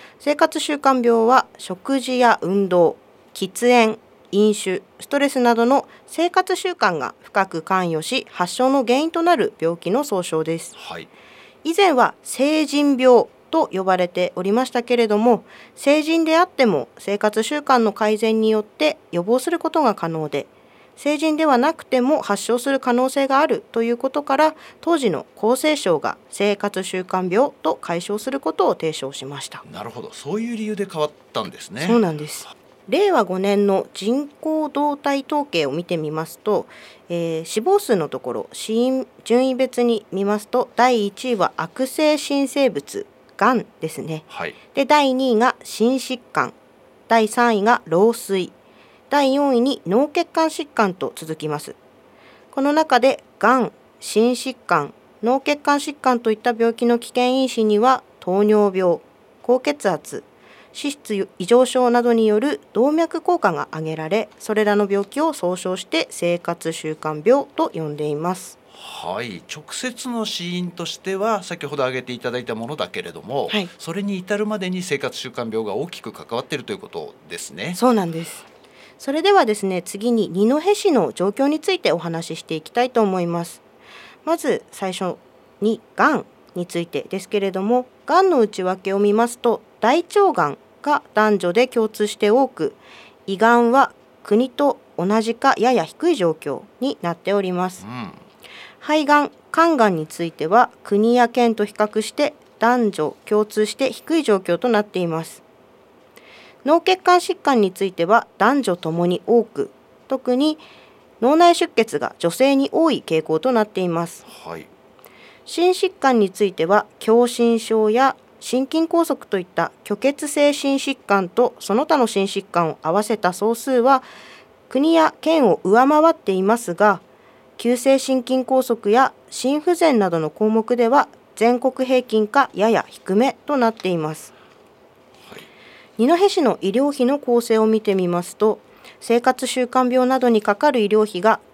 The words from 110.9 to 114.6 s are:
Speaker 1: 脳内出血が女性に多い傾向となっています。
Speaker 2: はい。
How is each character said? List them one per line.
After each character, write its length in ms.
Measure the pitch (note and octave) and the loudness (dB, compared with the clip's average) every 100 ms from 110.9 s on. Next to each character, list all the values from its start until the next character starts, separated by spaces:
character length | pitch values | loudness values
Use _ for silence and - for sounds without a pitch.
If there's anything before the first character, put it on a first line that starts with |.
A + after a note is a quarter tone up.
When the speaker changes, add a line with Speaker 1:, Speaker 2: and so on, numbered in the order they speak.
| _ _ _ | _ _ _
Speaker 1:
脳 140 | A#3+ D#4 | 2 6
内 180 | F4 | 6
出 200 | E4+ E4+ - | 4 0 0
血 240 | A3 D3 | -2 -2
が 160 | B2 - | -6 -2
女 120 | E3+ | -4
性 240 | E3+ C4+ C#4 | 2 2 2
に 140 | C#4 | 0
多 180 | - D#4+ | 2 2
い 140 | G3 - | 0 0
傾 180 | D#3+ | -2
向 160 | D#3 D#3 | 0 -2
と 100 | B3+ | 2
な 120 | A#3 | 0
っ 40 | G#3+ | 0
て 140 | F#3+ | -2
い 80 | F3+ | -2
ま 180 | E3 E3+ | -2 -4
す。 180 | - - - - | -10 -20 -20 -16
Speaker 2:
は 120 | |
い。 100 | E2 | -16